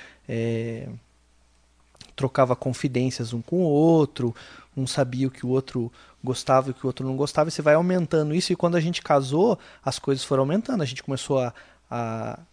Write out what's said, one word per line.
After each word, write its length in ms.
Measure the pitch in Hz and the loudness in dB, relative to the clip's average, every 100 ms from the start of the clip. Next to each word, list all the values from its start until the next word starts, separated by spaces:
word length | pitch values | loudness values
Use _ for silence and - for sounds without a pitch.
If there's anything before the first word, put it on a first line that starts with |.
| - - - | -20 -20 -6
é, 600 | 117 117 113 117 113 - 117 _ _ _ _ _ _ _ _ _ _ - - | -2 -2 -2 -4 -8 -10 -14 _ _ _ _ _ _ _ _ _ _ -16 -4
trocava 400 | 135 - 127 123 | -2 2 2 2
confidências 760 | 139 123 143 123 127 - 113 | -2 -2 -2 0 -2 -2 -6
um 80 | 117 | -6
com 180 | - 175 | -4 0
o 100 | 170 | 2
outro, 680 | 143 160 165 143 - 123 - - - - - | 4 6 6 4 0 -4 -4 -16 -20 -12 -6
um 80 | |
sabia 440 | 131 - 127 127 131 | -4 -2 -2 0 -4
o 20 | |
que 160 | - 123 | -4 -2
o 20 | |
outro 420 | 131 131 127 117 - - - | -2 -2 -4 -6 -8 -20 -10
gostava 440 | 127 127 - 131 135 | -6 -4 2 2 2
e 20 | |
o 20 | |
que 100 | 123 | -4
o 40 | 131 | -4
outro 180 | - 131 | -4 -4
não 100 | 135 | -2
gostava, 320 | 143 - 156 | -2 0 0
e 40 | |
você 100 | - | 2
vai 120 | 151 | 4
aumentando 600 | 151 180 180 160 160 151 | 4 4 0 2 0 2
isso, 180 | 160 - | 0 0
e 40 | 180 | 0
quando 200 | 175 175 | 2 2
a 40 | |
gente 200 | 160 175 | 0 -2
casou, 560 | - 147 131 151 226 196 - - | 2 2 2 2 2 0 -6 -8
as 160 | - - | -6 -4
coisas 240 | - 135 | -2 -2
foram 180 | - 135 | 0 0
aumentando, 400 | 135 190 226 240 | 2 0 -2 -2
a 40 | 135 | -4
gente 180 | 127 | -6
começou 340 | - 131 - 135 | -8 -6 -2 -2
a, 140 | 123 - - _ - | -2 -8 -20 _ -10
a, 500 | 120 117 113 117 - 170 | -6 -6 -6 -8 -10 -16